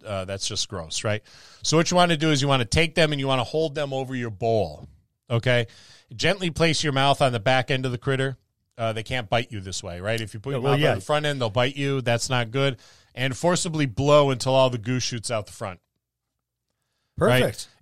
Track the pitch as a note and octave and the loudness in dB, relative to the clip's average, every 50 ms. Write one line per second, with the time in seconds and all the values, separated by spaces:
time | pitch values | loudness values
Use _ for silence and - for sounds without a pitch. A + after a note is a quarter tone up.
0 | - A2 G2+ F#2+ F#2 F#2 G2 G2 - - A2 - - - G#2 F2+ E2 D#2 - - | -12 -8 -6 -6 -6 -6 -8 -6 -6 -6 -4 -4 -6 -6 -6 -10 -8 -8 -6 -4
1 | - G#2+ G#2 G#2+ - - - - - - - - - - D3 E3 E3 - F3 F3+ | -2 -2 -4 -4 -6 -12 -20 -20 -20 -20 -18 -10 -4 0 2 2 2 4 4 4
2 | F3 F3 E3 C#3+ D#3+ D#3+ D3+ C3 C#3 C#3+ C#3 C3 A#2+ - - D3+ E3 D#3+ - F3 | 4 4 4 2 2 2 2 2 2 2 2 2 2 0 2 2 2 2 2 2
3 | D#3+ D3+ D3+ C#3 C3+ C3+ C3 C3 - - - D3+ D#3+ D#3 C3+ D3+ D3 C#3 C3+ C3 | 2 2 2 -2 -2 0 0 0 0 -2 -2 -2 -2 -2 -2 -4 -6 -4 -4 -4
4 | C3 B2 C3 B2 A#2+ A#2 G#2 F2+ A#2 A2+ A2+ G#2+ F#2+ D#2+ D2 - - - - _ | -6 -4 -6 -6 -6 -6 -6 -2 0 2 2 2 0 -2 -4 -12 -18 -20 -20 _
5 | _ _ _ _ _ - B2 A#2 - B2+ B2 A#2+ A#2 - - - - - - - | _ _ _ _ _ -2 -2 0 2 2 2 2 2 -2 -8 -20 -20 -20 -20 -20
6 | _ - B2 G#2+ - D#3+ G3 G3 F#3 E3+ C#3 - E3 E3 D#3 - - D3+ C3 C3+ | _ -16 -8 -2 0 0 0 0 -2 -4 0 2 2 2 2 2 0 0 2 2
7 | C3+ C#3 C3+ - D3 C3 B2 A2+ G2+ C3+ B2+ C3 B2 - C#3 C3 C3 C3 B2 A#2+ | 4 4 4 4 2 2 2 2 2 2 2 2 2 0 -2 -2 -2 -4 -4 -4
8 | - C3+ C3+ C3 C3+ C3+ C3 - _ _ _ _ _ _ _ - A#2 A2+ G#2+ A2+ | -2 -2 -2 0 -2 -4 -4 -8 _ _ _ _ _ _ _ -6 -4 -4 -4 -6
9 | G#2+ - B2+ B2+ A#2 F#2+ B2 A#2+ B2 - A#2 G2+ F#2 F#2+ F2+ - - F#2 F2 F2 | -6 -6 -6 -6 -4 0 0 0 0 -2 -8 -10 -10 -8 -10 -10 -8 -10 -10 -8
10 | F#2 G#2+ A2+ A2+ A2+ G2 - A2 - C3+ C#3+ A#2+ A#2+ C#3 C#3 C#3+ D3+ D3 A2+ G2 | -4 -4 -4 -4 -4 -8 -10 -12 -8 -6 -6 -2 0 2 2 2 4 2 0 0
11 | - - D3+ D3+ D3+ D3 C#3+ C3+ A#2+ A2 G2 B2+ B2 C3+ C3+ C#3+ C#3 C#3 C#3 C3+ | -2 -2 0 0 0 0 -2 -2 -2 -2 0 2 0 0 0 -2 -2 -2 -2 -2
12 | A#2+ A#2+ A#2 A#2 - - C3 B2 A#2+ A2 A2+ C3+ C#3 C#3 B2 - - - - _ | 0 0 0 0 0 0 -2 -2 -2 -2 -2 0 0 0 -2 -4 -10 -20 -20 _
13 | _ _ - A#2+ B2+ C3+ B2 - - F3 F3+ E3 - F#3 D#3 D#3 D3 B2+ G#2 - | _ _ -8 -4 -4 -4 -2 0 0 2 2 2 0 -2 -2 0 -2 -2 0 0
14 | C#3 D3 D3 D3+ C#3+ C#3 C3 A#2 - C3 C3 C3+ C3 B2+ B2 A#2 G2 A#2+ B2+ B2+ | 4 6 8 8 8 6 2 0 0 2 4 4 4 4 2 -2 -4 -4 -4 -2
15 | - - B2 A#2+ G2+ - A#2 G#2+ G2+ - - - A2+ G2 F2+ - _ _ _ _ | -2 -4 -6 -6 -6 -4 -4 -4 -4 -6 -10 -10 -10 -10 -10 -12 _ _ _ _
16 | _ _ _ _ _ _ _ _ _ _ _ _ _ _ _ _ _ _ _ _ | _ _ _ _ _ _ _ _ _ _ _ _ _ _ _ _ _ _ _ _
17 | _ _ _ - - - B2 B2+ B2 A#2+ G2 - - - _ _ | _ _ _ 0 2 4 4 4 2 0 -2 -6 -14 -16 _ _